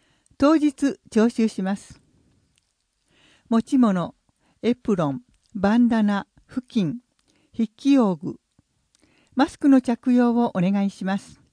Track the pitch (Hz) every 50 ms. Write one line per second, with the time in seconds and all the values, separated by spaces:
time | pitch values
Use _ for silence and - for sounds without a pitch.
0 | _ _ _ _ _ _ _ - 277 285 320 311 294 294 - - - 277 - -
1 | _ - - 220 214 233 - - 226 220 - - 190 185 196 196 - - - -
2 | _ _ _ _ _ _ _ _ _ _ _ _ _ _ _ _ _ _ _ _
3 | _ _ _ _ _ _ _ _ _ _ 233 226 226 - 294 262 247 220 190 180
4 | 165 - - _ _ _ _ _ _ _ _ _ - 220 240 - - - 208 175
5 | 165 143 135 127 - _ _ _ _ _ - 208 185 196 214 240 247 233 240 226
6 | 214 208 202 196 - - _ _ _ _ - 262 - _ - 226 190 151 131 247
7 | - _ _ _ _ _ _ _ _ _ _ - 226 - _ _ - 277 285 269
8 | 233 196 180 147 185 170 - - _ _ _ _ _ _ _ _ _ _ _ _
9 | _ _ _ _ _ _ _ 254 269 330 - - - 294 269 262 - - 233 -
10 | - 262 247 247 247 240 233 240 240 - - 185 175 190 202 202 196 196 - -
11 | 185 190 190 202 - - - - _ _